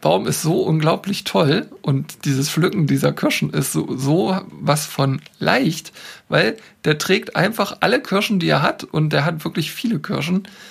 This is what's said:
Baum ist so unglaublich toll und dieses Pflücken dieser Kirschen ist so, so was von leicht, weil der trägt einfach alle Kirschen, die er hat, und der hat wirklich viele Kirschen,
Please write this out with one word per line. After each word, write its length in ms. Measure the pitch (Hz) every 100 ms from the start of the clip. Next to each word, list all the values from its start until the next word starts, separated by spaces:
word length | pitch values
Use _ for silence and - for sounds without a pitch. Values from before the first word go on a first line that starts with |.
Baum 260 | - 185 175
ist 140 | 147
so 200 | 156 185
unglaublich 640 | 175 160 156 170 196 202
toll 440 | - 196 151 151 - -
und 440 | - 135 151 - 147
dieses 240 | 135 139
Pflücken 380 | - - 202 151
dieser 260 | 135 71
Kirschen 360 | - - - 151
ist 200 | 156 139
so, 260 | 156 - 131
so 400 | 135 160 214 190 -
was 340 | 76 - 147 -
von 360 | - 139 135 - _
leicht, 540 | 151 226 220 151 - - - - _
weil 300 | 151 214 - - _
der 140 | 151 151
trägt 380 | - 208 - -
einfach 420 | 190 220 196 -
alle 220 | 175 254
Kirschen, 380 | - 196 214 196
die 100 | 160
er 120 | 147
hat, 220 | - -
und 280 | - 156 156
der 120 | 151
hat 220 | 151 160 170
wirklich 260 | 180 151
viele 280 | - 233 180
Kirschen, 480 | - - 151 185 190 - -